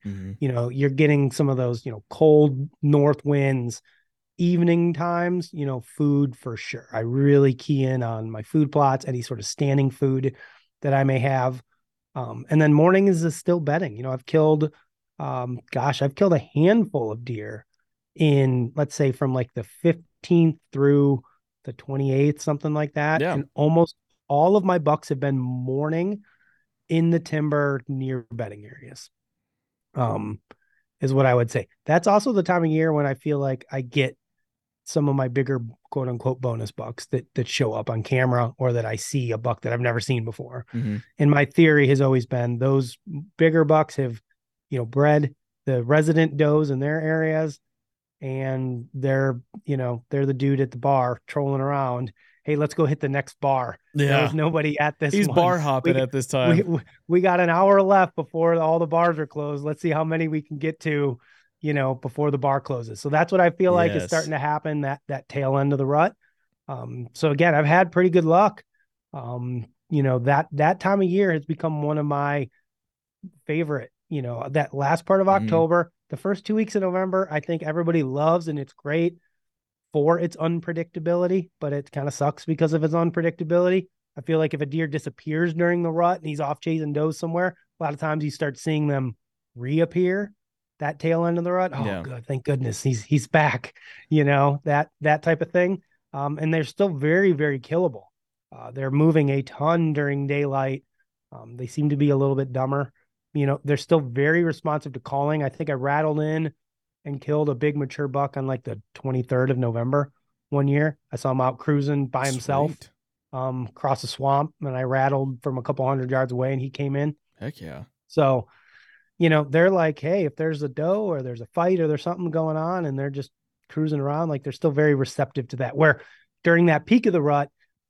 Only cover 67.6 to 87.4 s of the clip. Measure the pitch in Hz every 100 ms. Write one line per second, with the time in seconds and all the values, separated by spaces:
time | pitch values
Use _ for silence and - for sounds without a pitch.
67.6 | 147 175 180 175 185 175 160 175 214 -
68.6 | _ _ _ _ _ 143 120 123 123 123
69.6 | 110 _ - 151 135 127 123 143 160 147
70.6 | 156 151 190 196 185 185 196 160 143 151
71.6 | 160 151 147 151 147 143 143 143 123 _
72.6 | _ _ _ _ _ _ 185 _ - 156
73.6 | 151 139 110 _ - 147 123 120 135 147
74.6 | 147 139 139 170 - 196 190 196 208 165
75.6 | 165 175 170 _ - 143 196 196 - 214
76.6 | 214 208 185 185 190 190 190 151 156 165
77.6 | 156 160 170 165 131 139 156 175 160 147
78.6 | 135 _ 143 160 170 170 _ _ _ _
79.6 | _ _ _ 156 151 170 170 - 160 170
80.6 | 170 165 165 175 160 175 180 185 175 -
81.6 | 147 143 139 143 139 - 143 - - 156
82.6 | 165 156 156 170 170 170 165 165 160 175
83.6 | 180 190 185 _ _ - 135 160 156 151
84.6 | 143 156 160 147 139 - 151 156 170 160
85.6 | 175 175 170 160 175 180 156 147 143 147
86.6 | 170 160 147 147 156 151 165 165